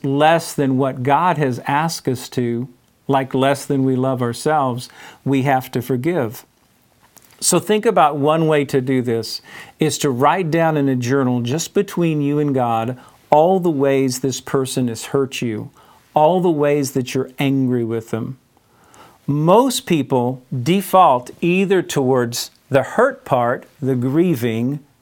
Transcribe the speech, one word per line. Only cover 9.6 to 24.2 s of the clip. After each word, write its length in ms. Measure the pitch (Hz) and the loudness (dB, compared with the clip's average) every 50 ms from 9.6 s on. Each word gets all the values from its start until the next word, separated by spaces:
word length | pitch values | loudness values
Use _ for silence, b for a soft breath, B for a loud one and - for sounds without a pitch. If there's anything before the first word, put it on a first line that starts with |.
| B B B B | B B B B
is 180 | 160 151 131 - | -2 -2 -2 -2
to 120 | - 147 | -2 -2
write 400 | 127 120 139 143 165 196 185 156 | 0 2 4 2 4 2 0 0
down 260 | 147 165 165 160 156 | 0 2 2 2 2
in 120 | 151 139 139 | 2 2 2
a 80 | 131 | 0
journal 440 | 123 120 120 135 139 135 127 123 123 | 0 0 0 0 2 2 2 0 0
just 320 | 120 120 135 165 165 - - | -2 -2 -2 -4 -4 -2 -2
between 480 | 202 202 196 - 180 170 165 156 151 | -2 -2 -2 -2 -2 0 0 0 0
you 200 | 143 143 147 147 | 0 0 0 0
and 120 | 151 147 139 | 0 0 0
God 460 | 131 123 120 117 113 113 120 127 127 B B B B _ _ | 0 0 0 0 -2 -2 -4 -6 -10 B B B B _ _
all 300 | - 151 156 180 190 190 | 4 4 4 4 4 2
the 100 | 175 180 | 2 0
ways 500 | 156 135 139 139 139 135 135 131 123 127 | 0 2 2 2 2 2 2 0 -2 -2
this 200 | - 135 123 - | -4 -4 -4 -6
person 480 | - - - 139 131 127 - 135 127 120 | -8 -4 -2 -2 -2 -2 -2 -4 -2 -4
has 160 | 113 107 - - - | -4 -6 -10 -4 -2
hurt 260 | 139 135 127 - - | -2 -2 -2 -4 -6
you, 300 | 127 117 110 107 113 - b b b b b b b b b | -6 -4 -6 -6 -8 -12 b b b b b b b b b
all 260 | 151 151 156 180 185 | 2 2 4 2 2
the 100 | 175 180 | 2 2
ways 420 | 165 147 147 147 147 147 139 127 - | 2 2 2 2 2 0 0 -2 -2
that 220 | 135 123 127 - | -4 -4 -2 -4
you're 160 | 131 131 127 - - | -4 -4 -4 -6 -2
angry 460 | 147 139 139 135 131 123 127 123 117 | -2 0 2 2 0 0 0 0 -2
with 260 | 110 113 113 110 - | -2 -4 -6 -6 -6
them. 280 | - 110 117 127 131 - _ _ _ _ b b b b b b b b b b b b b | -6 -6 -6 -8 -10 -14 _ _ _ _ b b b b b b b b b b b b b
Most 600 | - 143 147 151 165 185 226 262 269 247 - - | -4 -2 0 4 4 6 6 6 4 0 -4 -2
people 560 | - 175 151 131 120 135 127 120 123 135 139 - _ | -2 -2 -2 0 0 0 0 0 -2 -4 -6 -10 _
default 800 | - 127 120 147 175 202 196 - - 185 180 160 131 123 - - - - | -8 -4 -2 0 0 0 0 2 4 4 6 6 4 0 -4 -8 -10 -4
either 420 | - 170 175 185 196 175 196 180 160 | -2 0 2 2 2 2 2 0 0
towards 680 | 175 - 147 135 127 135 127 120 117 120 - - - - _ _ _ | 0 -2 -2 0 2 2 2 0 0 -4 -8 -10 -10 -14 _ _ _
the 140 | 127 139 127 | 0 2 2
hurt 420 | - - - 240 277 269 - - | 2 2 2 2 2 0 -4 -4
part, 400 | - 147 123 120 117 127 - - - _ _ | -2 0 0 2 0 0 -2 -6 -14 _ _
the 140 | - 127 135 | -4 -2 -2
grieving, 880 | 123 120 135 131 160 | 0 -2 0 2 2